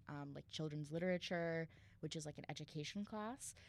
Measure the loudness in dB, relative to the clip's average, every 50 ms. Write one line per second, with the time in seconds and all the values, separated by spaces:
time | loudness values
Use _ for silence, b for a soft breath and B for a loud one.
0 | -6 -6 -4 -4 -4 -4 -6 -6 -8 -4 -2 0 0 2 2 0 0 2 2 4
1 | 6 6 6 6 4 2 4 4 4 4 4 4 2 0 b b b b b b
2 | -2 -2 -2 -2 -2 -4 -4 -6 -4 -4 -4 -4 -4 -4 -2 -2 -2 0 0 -2
3 | -2 0 0 0 0 0 0 -2 -4 -8 -8 B B